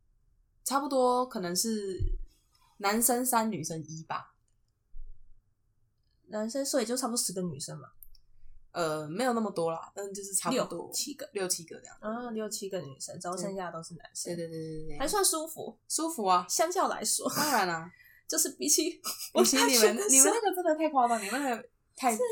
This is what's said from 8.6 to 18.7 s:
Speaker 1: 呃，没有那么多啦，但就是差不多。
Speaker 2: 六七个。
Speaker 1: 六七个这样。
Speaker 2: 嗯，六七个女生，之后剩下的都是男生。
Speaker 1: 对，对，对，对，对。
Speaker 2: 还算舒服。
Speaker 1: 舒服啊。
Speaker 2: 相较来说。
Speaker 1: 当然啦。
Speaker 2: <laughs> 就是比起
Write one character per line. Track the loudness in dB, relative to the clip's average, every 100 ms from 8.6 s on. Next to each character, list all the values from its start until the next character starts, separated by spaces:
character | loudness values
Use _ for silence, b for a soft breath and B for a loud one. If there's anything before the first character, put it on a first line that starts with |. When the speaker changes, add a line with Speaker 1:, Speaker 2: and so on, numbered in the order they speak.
| -10
Speaker 1:
呃， | -2 0 -2 -4
没 | 0
有 | 0
那 | 2
么 | 0
多 | 0 -2
啦， | -2 -8 -10
但 | -10
就 | -10
是 | -4
差 | -2 0
不 | 0 0
多。 | -4
Speaker 2:
六 | -6
七 | -6 -6
个。 | -8 -8
Speaker 1:
六 | -4 -2
七 | -4
个 | -6 -16
这 | -18
样。 | -10
Speaker 2:
嗯， | -6 -6 -6 -6
六 | -4
七 | -6 -6
个 | -6
女 | -6 -10
生， | -12 -8
之 | -6
后 | -4
剩 | -4 -4
下 | -6
的 | -8
都 |
是 | -12
男 | -16 -14
生。 | -10 -6 -6
Speaker 1:
对， | -6
对， |
对， | -8
对， | -8 -8 -6
对。 | -2
Speaker 2:
还 | 0
算 | 2
舒 | 2 2 -6
服。 | -10 -12 -14 -6
Speaker 1:
舒 | -2 -2
服 | 0 4
啊。 | 4 4
Speaker 2:
相 | 2 2
较 | 2 0
来 | 0 -2
说。 | 0 0
Speaker 1:
当 | 0 2
然 | 4 2
啦。 | -2 -6 -18 -20
Speaker 2:
<laughs> | -20 -4
就 | 0
是 | 0 -2
比 |
起 | 2